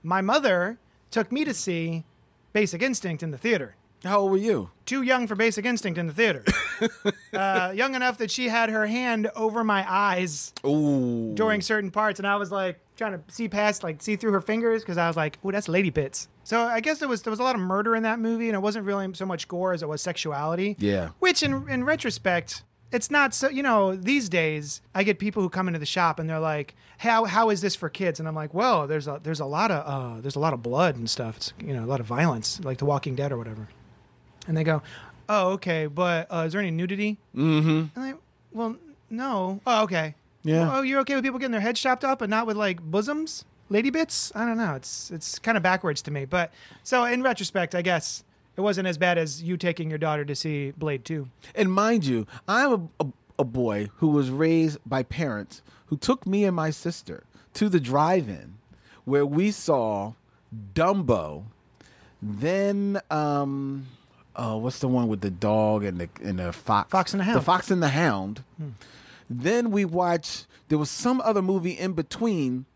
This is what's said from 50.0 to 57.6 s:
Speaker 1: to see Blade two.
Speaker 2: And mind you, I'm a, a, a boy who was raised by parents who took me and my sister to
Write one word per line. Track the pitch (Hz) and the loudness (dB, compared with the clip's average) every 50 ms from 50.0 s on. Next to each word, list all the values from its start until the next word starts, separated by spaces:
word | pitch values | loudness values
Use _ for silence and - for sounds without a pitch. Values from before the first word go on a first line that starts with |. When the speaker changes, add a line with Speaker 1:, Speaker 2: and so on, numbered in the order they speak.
| 160 156 151 151 147 | 0 0 0 -2 -2
Speaker 1:
to | 143 143 | -4 -6
see | - - 156 151 143 143 139 | -4 -4 -4 -2 -2 -4 -6
Blade | 139 151 156 151 143 131 113 | -6 -4 -4 -4 -4 -4 -6
two. | - 160 151 139 127 _ _ - - - | -6 -6 -6 -6 -10 _ _ -20 -10 0
Speaker 2:
And | - 208 185 | 0 2 2
mind | 185 196 208 220 240 220 156 | 4 2 4 4 2 2 2
you, | 135 123 113 107 - - - _ | 2 0 0 -2 -4 -10 -14 _
I'm | - 202 240 277 285 247 196 165 160 _ _ | 0 2 2 4 4 2 0 0 -8 _ _
a, | 156 | -6
a, | 135 - _ _ _ _ - | -6 -6 _ _ _ _ -2
a | 143 | -2
boy | 120 113 127 123 113 104 104 104 101 - | -2 0 0 0 0 0 -2 -4 -6 -2
who | - 165 156 | 0 2 4
was | 147 147 139 127 | 4 4 2 2
raised | 131 139 160 160 165 165 160 156 147 - _ | 0 0 2 4 4 4 2 2 -2 -6 _
by | 113 135 131 123 | -4 -2 -2 -2
parents | _ - 160 170 139 113 104 101 - - - _ - - - _ | _ -4 -4 -4 -4 -4 -6 -8 -10 -16 -20 _ -20 -20 -20 _
who | _ 156 | _ -6
took | 135 - - 254 254 - | -2 2 0 0 0 0
me | 185 190 202 208 | 0 2 4 4
and | 196 180 | 4 2
my | 170 156 160 | 2 0 -2
sister | 151 - - 170 170 - - - 82 - - _ _ - _ _ _ | -4 -4 -6 -8 -8 -8 -14 -14 -16 -16 -16 _ _ -20 _ _ _
to | - | 0